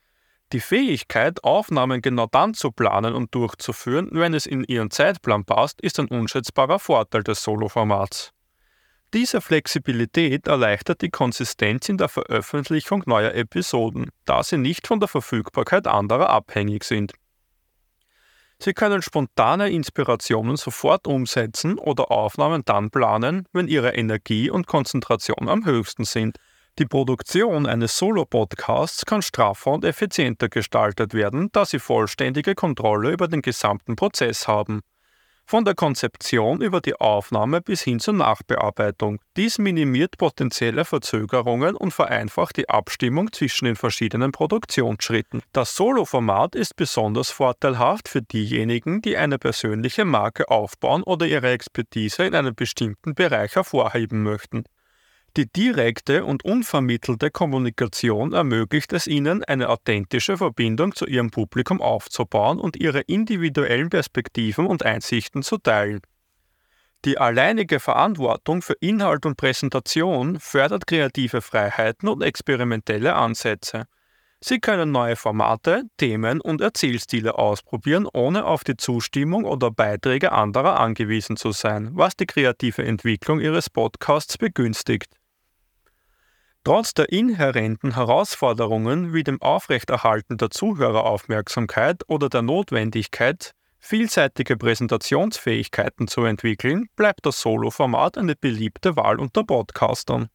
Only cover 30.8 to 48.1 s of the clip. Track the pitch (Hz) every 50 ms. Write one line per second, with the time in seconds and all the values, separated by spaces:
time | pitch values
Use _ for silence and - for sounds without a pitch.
30.8 | 110 104 98 - 113 104 - 110 104 101 117 147 190 214 - 208 202 - - 127
31.8 | - - 120 110 110 101 - - 135 127 131 147 143 196 196 - - 165 127 -
32.8 | 113 110 107 104 107 143 165 175 180 160 170 147 - 131 117 - - 104 101 98
33.8 | - - 117 - 190 208 - - 135 117 110 - - - 107 104 104 - 107 107
34.8 | - _ _ _ _ _ _ _ _ _ _ _ _ - - 226 226 202 190 -
35.8 | 175 147 127 - - 117 - - - - - 117 107 117 151 - 240 202 190 170
36.8 | - - - - - 110 107 101 - - - 107 107 127 156 175 - - 196 -
37.8 | - 131 120 113 - 214 214 185 143 113 107 - - - 127 127 - 104 - -
38.8 | 110 104 101 - 107 104 104 104 - _ _ 180 208 226 - - 202 196 175 160
39.8 | 151 135 123 127 170 - - - 175 147 - - 135 120 - - 123 117 110 143
40.8 | 170 - 165 139 - - - 110 107 101 - 123 117 123 117 123 143 180 208 -
41.8 | 202 180 - - 147 135 123 110 110 107 - - - - - - - - - 110
42.8 | - - - - 131 120 131 165 208 220 - - 151 123 - - 135 120 110 -
43.8 | - 117 - - 117 104 - 117 127 139 - - 151 156 214 226 - - - -
44.8 | 120 117 110 - - - 117 110 - - - 120 - _ - 139 120 - - -
45.8 | 190 240 269 240 165 - - 127 117 107 98 104 139 180 - 247 202 - - -
46.8 | 175 - - 120 110 107 107 120 131 - - - 139 123 123 - - 139 127 117
47.8 | 120 139 196 220 - -